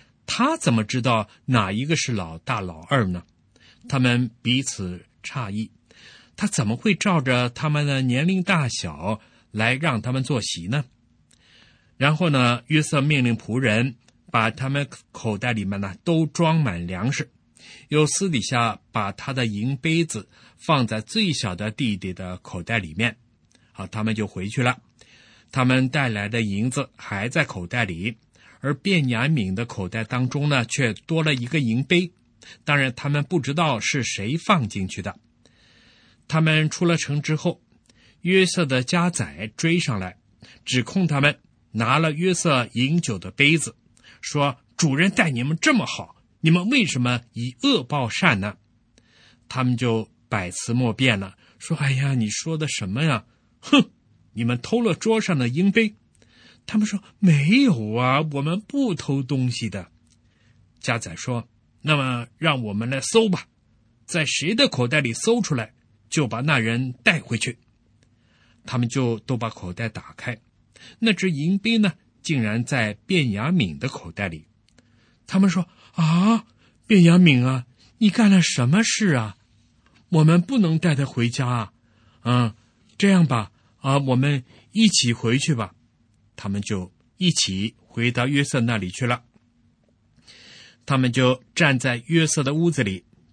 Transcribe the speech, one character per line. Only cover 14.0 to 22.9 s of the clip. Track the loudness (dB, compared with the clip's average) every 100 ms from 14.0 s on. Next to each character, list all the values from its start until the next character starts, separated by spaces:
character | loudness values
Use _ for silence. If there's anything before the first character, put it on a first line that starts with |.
| _ _ -4
把 | -2 0
他 | -2 -4
们 | -4 -6 -10 _
口 | -8 -6 -4
袋 | -2
里 | -4
面 | -4 -6
呢 | -6 -6
都 | -2 0 0
装 | 0 2 2
满 | 0 -2 -6
粮 | -4 -4
食， | -4 -8 _ _ _ -20 -20 -2
又 | 0 2
私 | 0 -2
底 | -2
下 | 0 0 0 -4 _
把 | -4 -4
他 | -6 -8
的 | -4 -4
银 | -2 -4 -4
杯 | 0 0
子 | 0 -6 -12 _ -20 _
放 | 0 2 0
在 | -4
最 | -4 -2 -2
小 | -2 -4 -4
的 | -6
弟 | -4 -4 -4
弟 | -6
的 | -10 -10 -12
口 | -12 -12
袋 | -6 -4
里 | -4